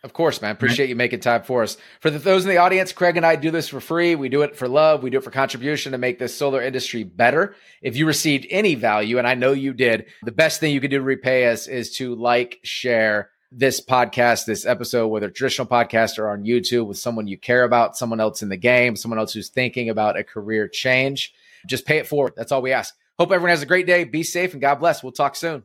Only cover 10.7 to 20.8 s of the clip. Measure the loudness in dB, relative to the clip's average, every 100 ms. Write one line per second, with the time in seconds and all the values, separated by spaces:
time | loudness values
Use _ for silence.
10.7 | 0 0 -2 -2 -2 0 2 2 0 -4
11.7 | -8 -8 -8 -8 -4 0 2 0 -8 -12
12.7 | -6 0 2 2 0 -4 _ _ 0 0
13.7 | 0 0 2 2 2 2 2 -2 -4 -2
14.7 | -2 -2 0 0 -2 -6 -4 -4 -4 0
15.7 | 0 2 2 0 0 -4 -4 0 0 2
16.7 | -2 -2 -6 -8 -6 -8 -10 0 2 4
17.7 | 4 2 -2 -6 -2 -2 -2 -8 -2 2
18.7 | 4 2 -2 -6 -6 -4 -8 -6 -4 -4
19.7 | -4 -4 0 0 -2 -6 -12 -4 -4 -4
20.7 | -4